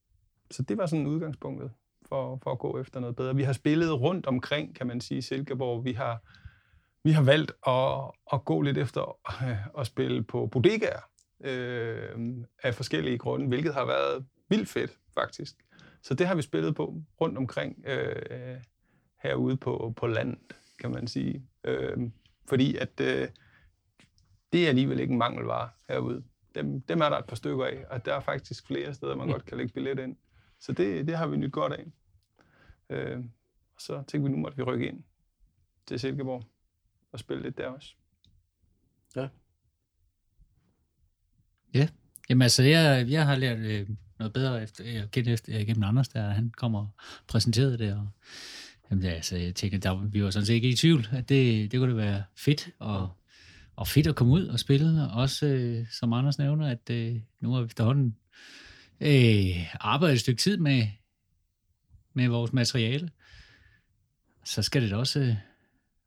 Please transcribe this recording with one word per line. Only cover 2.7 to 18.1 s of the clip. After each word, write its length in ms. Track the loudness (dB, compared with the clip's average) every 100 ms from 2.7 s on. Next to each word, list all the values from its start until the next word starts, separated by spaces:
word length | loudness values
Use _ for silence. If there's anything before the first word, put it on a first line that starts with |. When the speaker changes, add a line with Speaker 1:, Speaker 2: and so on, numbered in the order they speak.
| -6
Speaker 1:
efter 200 | -8 -8
noget 160 | -6 -4
bedre. 200 | -2 0
Vi 60 |
har 100 | 0
spillet 480 | 0 2 2 2 2
rundt 260 | 0 0 -2
omkring, 480 | -2 0 -4 -4 -8
kan 100 | -6
man 140 | -6
sige, 180 | -6 -6
i 40 |
Silkeborg. 640 | -4 -6 -4 -4 -4 -4
Vi 80 | -4
har, 300 | -4 -4 -6 -10 -20 -20 -20 _ _ _ _
vi 80 | 4
har 120 | 6
valgt 300 | 8 6 4 -4 0
at, 440 | 2 2 -2 -6 -14 -4
at 120 | -2
gå 180 | 2 2
lidt 160 | 2 2
efter, 400 | 0 -2 -6 -8 -12 -6
øh, 360 | -4 -4 -6 -6
at 60 | -6
spille 360 | -2 -2 -2
på 240 | -2 -2 0
bodegaer, 540 | 4 4 4 0 -4 -10 _ _ _
øh, 920 | -8 -6 -6 -4 -6 -6 -8 -8 -8 -8 -12 _
af 120 | -4
forskellige 440 | -4 -2 -2 -2 -2
grunde, 280 | -2 -2 0
hvilket 280 | 0 -2
har 120 | -2 -2
været 400 | 0 0 -2 -8 _ -2
vildt 200 | 0 0
fedt, 300 | -4 -6 -8 _
faktisk. 420 | -4 -4 -6 -16 -16 _ -20 -20 -18
Så 120 | -4
det 120 | 0 2
har 80 |
vi 80 | 0
spillet 320 | -2 -2 -2
på 280 | -2 -4 -8 -14 -4
rundt 180 | -2 -2
omkring, 460 | -6 -4 -6 -8 -6
øh, 720 | -4 -4